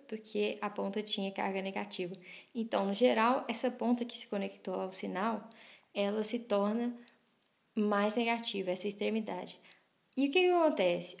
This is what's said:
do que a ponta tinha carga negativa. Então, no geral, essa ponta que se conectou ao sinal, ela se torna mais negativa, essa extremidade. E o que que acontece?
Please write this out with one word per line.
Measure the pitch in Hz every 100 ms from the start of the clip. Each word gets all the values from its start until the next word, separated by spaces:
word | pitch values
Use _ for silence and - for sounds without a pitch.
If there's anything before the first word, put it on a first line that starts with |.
| -
do | 320
que | - 302 311 -
a | 208
ponta | 202 196 202
tinha | 208 - 196
carga | 196 196 190
negativa. | 190 196 202 - 180 190 - - -
Então, | 240 226 208 196
no |
geral, | 202 247 226 226 262 -
essa | 226 254
ponta | 254 226 247
que | 240 -
se | -
conectou | 202 196 - -
ao | 190 190
sinal, | 185 196 185 220 214 - - - - _
ela | - 202 214
se | 214 240
torna | 233 202 202 226 240 240 - - _ _ _ _ _
mais | - 208 202 208
negativa, | 226 233 233 226 196 180
essa | 185 208
extremidade. | 202 208 220 202 180 - - - - _ _ _ -
E | 277
o |
que | 349
que | 359
acontece? | 349 320 - 185 175 175 -